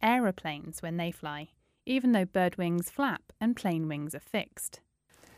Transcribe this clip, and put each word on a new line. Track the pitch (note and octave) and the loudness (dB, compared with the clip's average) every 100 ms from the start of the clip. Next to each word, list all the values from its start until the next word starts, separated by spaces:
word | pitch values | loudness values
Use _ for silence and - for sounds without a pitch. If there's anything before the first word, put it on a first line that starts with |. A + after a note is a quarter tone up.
aeroplanes | A3 B3 A3 F#3 D#3+ D3 D#3+ - | 2 4 2 0 -4 -6 -10 -10
when | E3 E3+ | -4 -2
they | E3+ | -4
fly, | - D#3 D3 D#3 _ _ _ - | -4 -8 -8 -12 _ _ _ -2
even | C4 B3+ | 2 4
though | A3 F#3 | 4 4
bird | F#3+ F3+ - | 4 2 2
wings | F3 F3 F3 | 0 0 0
flap | - C#4 F3 - - | -2 -2 -2 -10 -2
and | A3+ A#3 | 0 0
plane | G3 E3 D#3 | 0 0 0
wings | D3 D3 D3 | -4 -6 -10
are | |
fixed. | - G#3+ - - - - _ _ _ _ - | -6 -6 -6 -10 -12 -12 _ _ _ _ -20